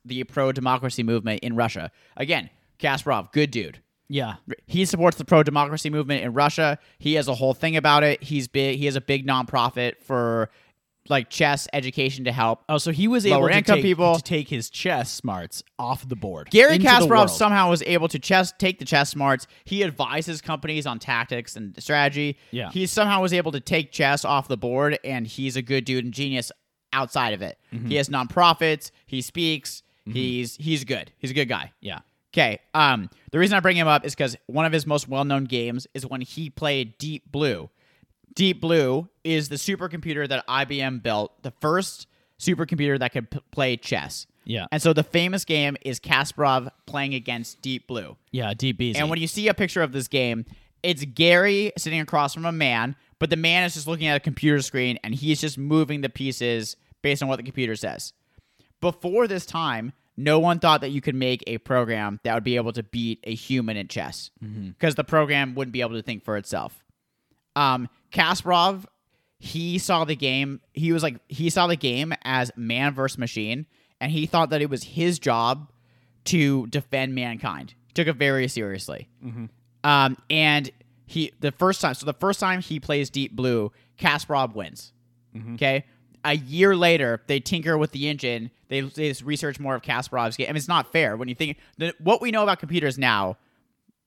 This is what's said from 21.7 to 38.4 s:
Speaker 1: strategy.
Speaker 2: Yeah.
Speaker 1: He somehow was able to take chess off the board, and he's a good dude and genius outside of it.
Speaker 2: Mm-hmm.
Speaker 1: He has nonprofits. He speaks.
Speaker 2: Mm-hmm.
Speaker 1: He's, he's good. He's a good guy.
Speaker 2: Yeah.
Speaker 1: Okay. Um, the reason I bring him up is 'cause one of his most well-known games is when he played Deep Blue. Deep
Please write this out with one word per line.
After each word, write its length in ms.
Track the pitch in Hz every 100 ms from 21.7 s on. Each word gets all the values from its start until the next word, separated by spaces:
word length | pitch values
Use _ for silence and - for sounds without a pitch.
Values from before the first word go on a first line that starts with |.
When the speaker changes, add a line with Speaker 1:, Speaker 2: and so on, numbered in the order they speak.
| -
Speaker 1:
strategy. 560 | - 147 143 143 147 139 _
Speaker 2:
Yeah. 200 | 120 107
Speaker 1:
He 160 | 185 185
somehow 340 | - 208 202
was 140 | 185
able 180 | 175 160
to 80 | 147
take 320 | - 160 143
chess 320 | - 143 143
off 240 | - 143 135
the 80 | 123
board, 420 | 120 127 147 151
and 220 | - 131 110
he's 280 | - 135 127
a 40 |
good 220 | 120 135
dude 200 | 120 127 123
and 80 |
genius 360 | 123 143 131 120 - _ _ _
outside 400 | 135 131 147 120
of 80 | 101
it. 160 | 95 - _
Speaker 2:
Mm-hmm. 140 | 117 117
Speaker 1:
He 60 | 147
has 120 | 139
nonprofits. 840 | 143 123 - 175 160 160 156 - -
He 160 | _ 131
speaks. 600 | 123 170 165 156 - - - _ -
Speaker 2:
Mm-hmm. 60 |
Speaker 1:
He's, 440 | 120 131 123 120 -
he's 280 | 151 156
good. 280 | 113 120 - _
He's 120 | 139
a 40 |
good 140 | 135 127
guy. 220 | 107 71 _
Speaker 2:
Yeah. 180 | 101 82 - _ _
Speaker 1:
Okay. 240 | - 131 104 _
Um, 340 | 156 147 123 92 _ _
the 60 | 156
reason 180 | 185 202
I 40 |
bring 180 | 180 175
him 100 | 160
up 160 | 147
is 100 | 147
'cause 220 | - 135 117 -
one 200 | 131 160
of 60 |
his 140 | 156 147
most 220 | 147 -
well-known 360 | 135 143 139
games 420 | 131 123 117 120 -
is 100 | 135 123
when 140 | 131
he 300 | 127 - 160
played 480 | - 156 139 120 -
Deep 340 | 151 151 _
Blue. 380 | 143 147 95 80 _ _ _ _ _ _
Deep 260 | -